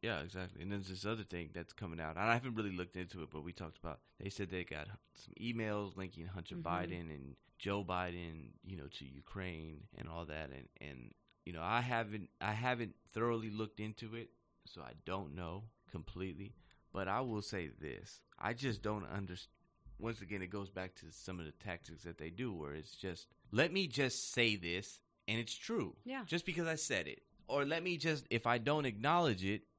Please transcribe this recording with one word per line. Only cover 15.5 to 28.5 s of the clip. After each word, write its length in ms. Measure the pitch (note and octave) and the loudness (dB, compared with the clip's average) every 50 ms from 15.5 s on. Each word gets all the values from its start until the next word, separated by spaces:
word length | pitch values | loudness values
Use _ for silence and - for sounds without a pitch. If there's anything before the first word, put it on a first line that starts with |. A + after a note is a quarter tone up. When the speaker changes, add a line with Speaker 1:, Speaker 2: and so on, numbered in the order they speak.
| F2 G2 A2 A2 _ _ _ - | -4 -6 -6 -10 _ _ _ -8
Speaker 1:
completely. 600 | - E2+ D#2+ - - F2 F#2 F#2+ E2 D2 G2 G#2 - - - - - - - - - | -6 -6 -6 -6 -4 -4 -2 -2 -2 -6 -8 -10 -12 -16 -20 -20 -20 -20 -20 -6 -2
But 140 | F#2+ G2 F#2 | -2 0 2
I 140 | G2 A#2 | 2 2
will 200 | C3+ B2+ A2 G#2 G2 | 2 2 0 0 0
say 260 | - - G2 E2+ D2 G#1+ - | 0 -2 -2 -2 -2 -6 -6
this. 420 | - D2+ B1 G1+ - - - - - _ - - | -6 -4 -4 -6 -8 -12 -14 -16 -18 _ -14 -2
I 140 | - G#2 A#2 | -2 0 0
just 280 | A#2+ C3 C3+ A2 G2+ | 2 2 0 0 2
don't 240 | - G#2+ G#2+ G#2 G2 | 0 0 0 0 -2
underst-, 420 | - - G2 G2 F#2 F2+ F2+ - - _ _ - _ _ _ _ - - - | -2 -2 -4 -2 -2 -6 -8 -8 -14 _ _ -20 _ _ _ _ -16 -10 -4
once 220 | F#2 A2+ A#2 A2 | -2 -2 -2 -4
again, 200 | G2 E2+ G#2 G2 | -6 -6 -4 -4
it 80 | F#2 F2+ | -2 -2
goes 200 | F#2+ G#2 G2 F#2+ | -2 -4 -4 -4
back 240 | G2 F#2 F#2 F#2 - | -4 -4 -4 -4 -6
to 100 | - - E2 | -12 -14 -14
some 280 | E2 - - - F2+ F2+ | -14 -10 -8 -6 -4 -4
of 60 | E2 | -4
the 60 | D2+ | -6
tactics 520 | D2 - - F#2+ F2+ E2 - - E2 D#2 - | -8 -8 -6 -4 -4 -4 -6 -12 -14 -10 -8
that 140 | F2 E2 - | -10 -8 -6
they 120 | D2+ D#2+ | -8 -8
do 200 | E2+ F#2+ B2+ B2 | -4 -2 -2 -2
where 220 | G2 E2 D2+ C#2+ D2 | -2 -2 -4 -4 -4
it's 220 | D#2 D#2 - - | -4 -6 -8 -10
just, 320 | - - F#2+ F2 E2 - _ - _ _ - | -6 -4 -4 -4 -4 -8 _ -20 _ _ 0
"Let 200 | - A2 D3 E3+ | 4 6 6 6
me 160 | E3 G3 F#3+ D#3 | 6 2 2 2
just 460 | A#2 C#3 C#3 B2+ - - - - - | 4 4 4 4 4 2 -2 0 6
say 220 | C3 A#2+ A2+ G#2+ | 6 8 8 6
this, 440 | G2 F2 E2+ F2 F#2 A2 - - - _ _ _ _ _ - | 4 2 2 0 0 0 -4 -10 -14 _ _ _ _ _ 0
and 120 | A2 A2+ | 2 2
it's 160 | A#2 - - | 2 0 -4
true. 400 | - - - A3+ A3 C3+ - - - - | -6 -2 0 2 2 2 0 -2 -8 -8
Speaker 2:
Yeah. 180 | B3 C4 C4+ A3+ | -6 -6 -6 -2
Speaker 1:
Just 200 | E3+ - F3 - | 0 0 0 0
because 220 | - E3 E3 E3+ E3 | 0 0 2 4 4
I 80 | D#3+ | 4
said 320 | D3+ - - B2+ F#2+ E2 D2+ | 2 2 4 4 2 2 2
it." 140 | A#1 - _ _ _ - - - | -4 -8 _ _ _ -20 -2 2
Or 180 | B2 C#3+ C#3 | 4 4 6
let 160 | C#3 D#3 E3 E3+ | 6 4 4 4
me 140 | F3+ F3 D#3+ | 2 2 4
just, 280 | D3 E3 D#3 C#3+ B2+ - | 4 4 4 4 2 2
if 160 | A2+ A2+ - | 2 4 6
I 100 | A#2 | 6